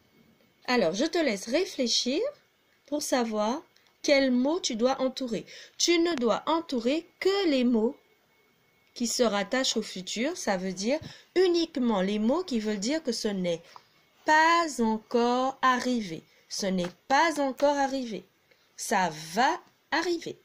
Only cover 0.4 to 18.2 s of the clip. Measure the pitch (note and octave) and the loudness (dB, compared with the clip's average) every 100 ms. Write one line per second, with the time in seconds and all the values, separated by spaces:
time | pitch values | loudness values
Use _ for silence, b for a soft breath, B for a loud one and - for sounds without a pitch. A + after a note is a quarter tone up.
0.4 | _ _ - B3 E3+ F#3+ D#4 F4 D4+ G3 | _ _ -2 2 2 2 0 0 0 -2
1.4 | - C#4 F#4+ - A#3+ - A#3+ D4 C5+ - | -2 -2 -2 -2 -2 0 0 -2 -2 -6
2.4 | _ _ _ _ _ D4 - C4+ A#3 G#3+ | _ _ _ _ _ -8 -2 -2 -2 -2
3.4 | G#3+ C#4 - b b _ - C#4 C4+ B3 | -2 -4 -8 b b _ 2 4 4 2
4.4 | C4 F4 - A#3 B3 - C4 - B3+ G3 | 2 0 -2 0 0 0 -2 -4 -6 -8
5.4 | B B B - - E4+ E4+ D#4 A#3 G3+ | B B B -2 2 4 2 2 0 0
6.4 | - E4 E4 B3 A3+ D#4 - - F#4+ G4+ | 0 -2 -2 -2 0 -2 -4 -2 0 2
7.4 | F#4 C4+ B3 A#3 A3+ D4 _ _ _ _ | 2 2 4 2 2 -2 _ _ _ _
8.4 | _ _ _ _ _ - A#3 - A#3 G3+ | _ _ _ _ _ -6 -4 0 0 0
9.4 | G3 B3+ C4 A3+ G#3 F#3+ F#3 G3+ C4+ F4+ | -2 -2 -2 -2 -6 -8 -8 -4 -4 -4
10.4 | - F#3+ F#3+ F3+ G#3 D4+ B B B F4 | -4 -4 -4 -6 -2 -2 B B B 2
11.4 | F#4+ E4+ E4 C#4+ B3 G3+ F#3+ G#3+ A3 D#4 | 4 2 0 -2 0 2 0 0 0 0
12.4 | F#4 A#3 G#3+ G#3+ G#3+ D#4 D#4+ A3 A3 G3 | -2 -4 -2 -4 -2 -2 -4 -4 -4 -2
13.4 | F3 E3 B B B B _ _ - D#4 | -2 -4 B B B B _ _ 2 6
14.4 | D#4+ E4+ E4 B3+ A3 A3 - A#3+ A#3+ B3 | 6 4 2 0 -2 -2 -2 0 2 2
15.4 | C4 - C4 B3 B3+ B3 G3 D#3+ b b | -2 0 2 2 0 -2 -4 -10 b b
16.4 | b - G3 F#3 F3 - - C4+ E4 D4 | b -6 -2 0 -2 -6 0 2 4 2
17.4 | C#4 B3 C#4+ C#4+ C4+ C4+ A#3+ F#3+ | -2 0 2 2 0 -2 -6 -8